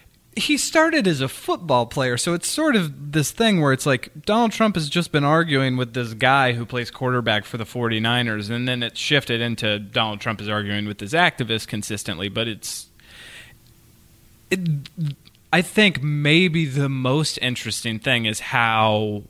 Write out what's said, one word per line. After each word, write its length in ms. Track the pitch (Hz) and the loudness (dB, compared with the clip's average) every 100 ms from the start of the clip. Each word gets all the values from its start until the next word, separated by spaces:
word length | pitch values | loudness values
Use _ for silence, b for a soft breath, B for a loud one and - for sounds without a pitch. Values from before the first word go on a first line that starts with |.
| B B _ | B B _
he 240 | - - 294 | -6 0 0
started 480 | - 330 320 320 190 | 2 4 4 4 2
as 160 | 147 | 0
a 60 | 131 | -2
football 580 | - - 320 175 123 117 | -4 -4 -4 2 2 2
player, 320 | - 127 120 | 0 0 0
so 160 | - | -2
it's 140 | 170 - | -2 -2
sort 280 | - 311 233 | 0 2 2
of 360 | 160 139 147 | 0 -6 -4
this 180 | 151 143 | 0 0
thing 320 | - 226 190 | 2 2 4
where 100 | 143 | 4
it's 140 | 131 151 | 2 2
like 240 | 127 - 156 170 | 0 -2 -8 0
Donald 260 | 214 233 | 2 2
Trump 220 | - 220 | 2 2
has 160 | 175 147 | 2 -2
just 200 | 175 165 | -2 0
been 140 | 151 | 2
arguing 540 | 143 160 165 139 135 127 | 4 2 2 2 2 0
with 160 | 123 | -2
this 180 | 120 120 | -4 -6
guy 400 | 110 127 139 127 | 0 4 4 4
who 140 | 120 117 | 0 -4
plays 240 | 123 117 | -6 -6
quarterback 560 | - 127 127 117 107 - | -4 0 0 2 0 -2
for 100 | 123 | -8
the 80 | |
forty-niners, 840 | 107 123 117 110 110 120 120 107 104 | -8 -4 -2 0 0 0 0 -2 -4
and 180 | 117 123 | -4 -4
then 140 | 123 | -4
it 160 | 117 - | -6 -6
shifted 420 | - 147 - 117 | 0 0 0 -2
into 380 | 117 113 110 104 | -2 -2 -2 -2
Donald 420 | 104 123 110 104 | -2 -2 -2 -2
Trump 200 | 117 104 | -6 -6
is 60 | 104 | -4
arguing 380 | 107 101 104 104 | -4 -2 -4 -4
with 120 | 101 | -8
this 140 | 101 | -2
activist 560 | 156 175 - 117 113 - | 2 2 0 -4 -4 -4
consistently, 600 | 107 - 104 - 85 98 | -8 -6 -6 -6 -6 -4
but 180 | 110 117 | -4 -4
it's, 420 | 104 - - - _ B B B B B B _ _ _ _ _ _ _ _ - | -6 -10 -12 -14 _ B B B B B B _ _ _ _ _ _ _ _ -6
it, 100 | 190 175 147 135 - 156 139 - _ _ | -2 0 -2 -4 -6 -6 -6 -14 _ _
I 120 | 170 | 0
think 400 | 180 - 208 143 | 2 4 4 4
maybe 640 | 147 147 147 160 185 165 156 | -2 0 4 6 4 2 0
the 240 | 135 139 | 0 0
most 480 | 135 127 143 156 - | 0 2 2 0 -2
interesting 580 | 127 123 117 - 120 110 | -4 -4 -6 -6 -4 -4
thing 280 | - 120 113 | 0 0 0
is 140 | 107 | -4
how 840 | - 131 117 110 110 107 107 104 - | -2 0 2 4 4 4 0 -4 -8